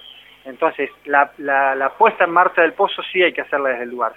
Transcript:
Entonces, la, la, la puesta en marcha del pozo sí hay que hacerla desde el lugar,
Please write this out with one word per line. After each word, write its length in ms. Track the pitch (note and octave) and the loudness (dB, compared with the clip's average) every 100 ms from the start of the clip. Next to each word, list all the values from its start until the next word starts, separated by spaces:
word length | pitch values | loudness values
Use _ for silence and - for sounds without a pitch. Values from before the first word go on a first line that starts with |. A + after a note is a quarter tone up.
| - - - _ | -20 -20 -20 _
Entonces, 460 | C3+ B2 D#3+ - C3+ - - | -20 -4 -4 -2 -8 -8 -2
la, 260 | C#3+ C#3+ - | 0 0 -4
la, 380 | C#3+ C#3 C3+ C3+ | -2 0 0 0
la 160 | C3+ | -4
puesta 340 | - G#3+ G#3 F3 | 2 2 2 2
en 60 | |
marcha 300 | E3+ F3+ F#3 | 2 2 2
del 100 | G#3 | 2
pozo 280 | G3 G3 - | 2 -2 -2
sí 200 | - F#3 | -6 0
hay 80 | F3 | 0
que 100 | - | 0
hacerla 280 | C3+ C#3+ C3+ | -4 -2 -2
desde 140 | A#2+ | -2
el 80 | A#2+ | -6
lugar, 220 | B2 A2+ | -4 -4